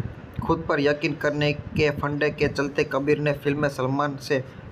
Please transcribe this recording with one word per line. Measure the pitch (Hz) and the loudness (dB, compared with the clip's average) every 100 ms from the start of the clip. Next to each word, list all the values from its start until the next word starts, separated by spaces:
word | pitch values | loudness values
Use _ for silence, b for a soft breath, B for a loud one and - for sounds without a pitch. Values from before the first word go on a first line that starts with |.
| - - - - - | -8 -10 -12 -6 0
खुद | 165 165 | 0 2
पर | 156 | 2
यकीन | 143 147 156 143 | 4 2 0 0
करने | 147 147 147 | 0 2 0
के | 147 - - 151 | 0 -4 2 2
फंडे | 143 143 147 151 | 2 -2 0 0
के | 147 143 | 2 0
चलते | 110 143 143 | 0 -2 0
कबीर | 147 135 143 147 | 0 0 2 2
ने | 147 | 2
film | 143 147 143 | 0 0 0
में | 147 | 0
सलमान | 139 131 139 147 135 | 0 0 0 0 -2
से | - 135 127 B - | -2 -2 -2 B -8